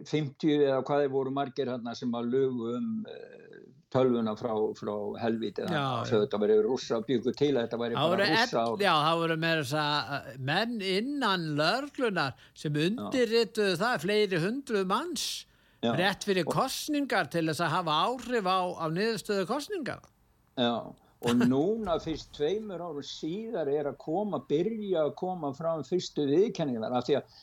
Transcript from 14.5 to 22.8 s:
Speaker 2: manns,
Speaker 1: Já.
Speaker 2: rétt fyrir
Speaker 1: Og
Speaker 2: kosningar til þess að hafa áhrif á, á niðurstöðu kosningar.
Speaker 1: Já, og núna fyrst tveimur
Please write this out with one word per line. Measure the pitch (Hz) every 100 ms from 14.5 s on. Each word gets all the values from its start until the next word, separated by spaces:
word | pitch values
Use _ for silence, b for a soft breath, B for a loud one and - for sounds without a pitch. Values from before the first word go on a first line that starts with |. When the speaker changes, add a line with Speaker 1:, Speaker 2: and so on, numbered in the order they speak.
| 269 269 208 185
Speaker 2:
manns, | 214 339 294 - - - b b b
Speaker 1:
Já. | 117
Speaker 2:
rétt | 135 190 185 -
fyrir | 185
Speaker 1:
Og | - 165
Speaker 2:
kosningar | 254 - - 294 269 220 156
til | 170 160
þess | 156
að | 165
hafa | 170 170 151
áhrif | 196 254 233 240 180
á, | 190 180
á | 180 160
niðurstöðu | 165 220 214 - 202 175
kosningar. | 269 285 403 220 - - _ _ _ _ -
Speaker 1:
Já, | 120 117 - - b b
og | 120 120
núna | 123 135 175 226 202 156
fyrst | 160 143 -
tveimur | - 147 208 214 170